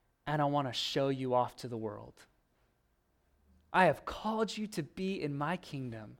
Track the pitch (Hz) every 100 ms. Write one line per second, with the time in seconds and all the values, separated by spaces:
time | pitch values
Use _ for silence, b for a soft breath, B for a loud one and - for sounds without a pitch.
0 | _ _ - 151 143 143 135 117 - 147
1 | 139 135 131 123 120 - 123 117 110 104
2 | 113 - - _ _ _ _ _ _ _
3 | _ _ _ _ _ - _ 170 180 139
4 | - - 214 220 220 - 214 190 143 -
5 | 190 190 147 143 147 180 - 143 127 113
6 | 107 123